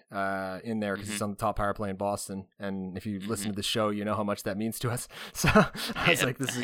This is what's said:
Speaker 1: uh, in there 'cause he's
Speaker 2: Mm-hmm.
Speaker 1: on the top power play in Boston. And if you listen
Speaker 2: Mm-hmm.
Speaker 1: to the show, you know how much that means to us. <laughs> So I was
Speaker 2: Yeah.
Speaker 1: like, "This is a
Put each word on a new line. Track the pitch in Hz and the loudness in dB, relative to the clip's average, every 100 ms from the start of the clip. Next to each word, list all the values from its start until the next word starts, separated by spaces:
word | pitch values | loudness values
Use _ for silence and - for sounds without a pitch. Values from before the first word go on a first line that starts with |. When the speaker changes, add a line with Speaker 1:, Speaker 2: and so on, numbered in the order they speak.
| _ | _
Speaker 1:
uh, | 98 98 98 95 92 | -2 0 0 -2 -4
in | 113 110 | -4 -2
there | 104 98 | 0 -2
'cause | 101 | -4
he's | 107 | -4
Speaker 2:
Mm-hmm. | |
Speaker 1:
on | 104 | -4
the | 98 | 0
top | 107 101 | 0 2
power | 104 | 0
play | 101 104 | 0 -2
in | 95 | 0
Boston. | 101 101 - 98 92 - | 0 0 -4 -8 -10 -8
And | 101 95 92 92 | -6 -4 -4 -6
if | |
you | 110 101 | -4 -4
listen | 98 110 104 | -4 -2 -2
Speaker 2:
Mm-hmm. | |
Speaker 1:
to | 101 | -2
the | |
show, | - 117 107 | 0 2 2
you | 104 | 0
know | 104 | 0
how | 101 | 0
much | 104 101 | 0 -2
that | 113 98 | -2 -2
means | 110 107 | -2 -2
to | 123 | -2
us. | 123 - - | -2 -6 -12
<laughs> | - | -10
So | - 156 | 2 6
I | 214 185 - - - - | 8 6 2 -6 0 4
was | - | 4
Speaker 2:
Yeah. | - | 4
Speaker 1:
like, | - | 0
"This | 127 | -2
is | |
a | 123 | 2